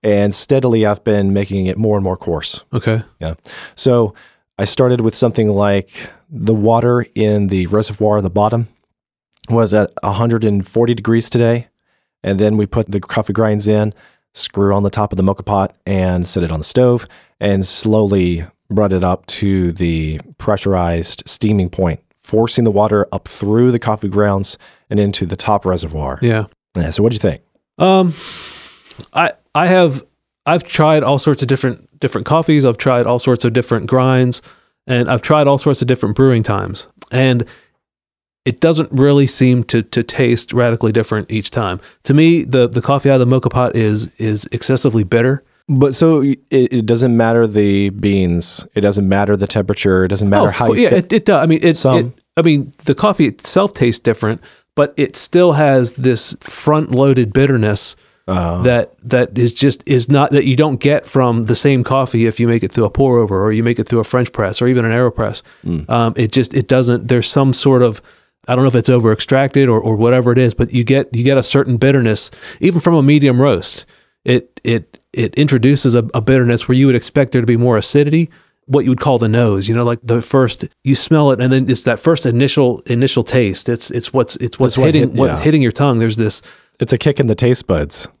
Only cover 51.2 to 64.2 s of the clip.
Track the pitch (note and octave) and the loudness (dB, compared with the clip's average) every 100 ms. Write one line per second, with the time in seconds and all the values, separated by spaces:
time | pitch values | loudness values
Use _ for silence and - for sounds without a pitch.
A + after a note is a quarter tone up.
51.2 | G#3+ F3 D#3+ D#3+ E3+ D#3+ C3+ B2 A#2+ - | 2 2 4 2 2 2 2 2 0 -8
52.2 | _ - E3 D3 - - - - G#3+ F#3+ | _ 0 2 2 -2 -10 -4 0 0 2
53.2 | D3 - - - G3+ - B2 A2 - - | 0 -2 -2 0 0 0 -2 0 -2 -2
54.2 | G#2+ A2 - _ _ - D3 - C#3+ - | -2 -4 -10 _ _ -2 -2 0 -4 -4
55.2 | - F3 F3+ D3 D3+ C3+ A#2+ - B2+ A#2 | -2 2 2 4 2 2 0 -2 0 0
56.2 | - - - - - D3+ D#3 B2 C#3 C3 | -4 -10 -8 -4 0 0 0 0 2 2
57.2 | A#2 A#2 C3+ B2+ G#2+ G#2 - - _ _ | 0 2 2 2 0 -2 -6 -12 _ _
58.2 | - F#2 E2+ E2+ B2 A#2+ - _ A#2 B2+ | -6 -2 -2 0 0 0 -2 _ -4 -2
59.2 | B2 A2+ A#2+ - C#3 - - C3+ A#2 C#3+ | 0 0 -2 2 0 0 -2 -2 2 2
60.2 | D3 C#3 C3+ B2 D3+ C3 C#3+ D3 - C#3 | 2 2 2 2 0 0 0 0 0 0
61.2 | B2 A#2 A2+ C#3 D3 C3+ A#2 C3 B2+ A2+ | 0 0 -2 0 2 0 0 -2 -2 0
62.2 | A2+ - A#2 A#2 B2 - G#2+ - C3+ A#2+ | -2 0 0 0 -2 -2 -2 0 2 2
63.2 | G#2+ G2 G#2 A2 A#2 A#2+ A2 A#2+ G#2+ B2+ | 2 0 0 0 -2 -2 -2 -2 0 -2